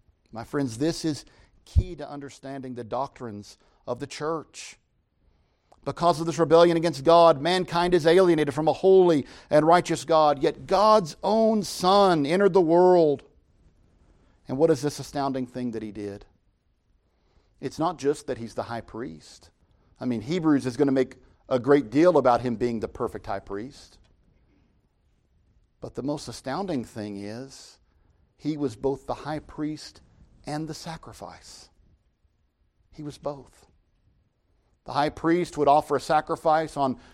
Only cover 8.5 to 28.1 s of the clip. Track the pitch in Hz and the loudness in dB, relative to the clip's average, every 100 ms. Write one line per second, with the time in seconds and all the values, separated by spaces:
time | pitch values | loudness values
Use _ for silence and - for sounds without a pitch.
8.5 | 139 156 139 190 190 180 151 - - - | -2 -2 2 4 6 6 2 -2 -10 0
9.5 | 151 156 175 - 165 143 160 151 143 156 | 2 6 4 2 -4 0 2 4 2 -2
10.5 | 143 131 190 214 214 160 - 190 220 220 | -4 -2 2 4 4 2 -6 -2 2 2
11.5 | 214 180 - 180 202 196 165 139 185 202 | 0 -4 -2 2 4 6 2 0 2 4
12.5 | 185 160 170 180 180 156 139 - _ _ | 4 4 6 6 6 4 0 -6 _ _
13.5 | _ _ _ _ _ _ _ _ _ - | _ _ _ _ _ _ _ _ _ -10
14.5 | 131 160 143 143 - 135 147 139 135 123 | 0 2 2 -4 -8 -10 -8 -6 -6 -8
15.5 | 127 123 110 107 104 101 101 - _ _ | -10 -10 -8 -10 -10 -12 -12 -18 _ _
16.5 | _ _ _ _ _ _ _ _ _ _ | _ _ _ _ _ _ _ _ _ _
17.5 | _ 143 - 165 160 139 147 - 113 113 | _ -12 -6 -6 -4 -2 -4 -6 -10 -10
18.5 | - 104 117 - 110 123 78 - - _ | -10 -10 -10 -12 -14 -14 -14 -20 -20 _
19.5 | _ _ _ _ - 127 117 107 180 160 | _ _ _ _ -10 -6 -6 -4 -2 2
20.5 | 139 127 120 139 135 131 - _ _ - | 0 0 -2 0 0 -2 -6 _ _ -6
21.5 | 131 117 143 110 131 175 156 127 120 123 | -2 2 2 2 2 4 4 4 2 0
22.5 | 107 123 113 104 - 113 104 - 98 - | -4 -4 -4 -8 -8 -8 -8 -10 -10 -10
23.5 | 101 127 147 - _ _ _ _ _ _ | -12 -12 -18 -20 _ _ _ _ _ _
24.5 | _ _ _ _ _ _ _ _ _ _ | _ _ _ _ _ _ _ _ _ _
25.5 | _ _ _ 117 - 131 147 - 117 135 | _ _ _ -16 -10 -8 -8 -10 -14 -10
26.5 | 151 196 143 107 113 104 101 101 113 135 | -8 -6 -6 -8 -10 -12 -10 -12 -14 -16
27.5 | - - _ _ _ _ | -20 -20 _ _ _ _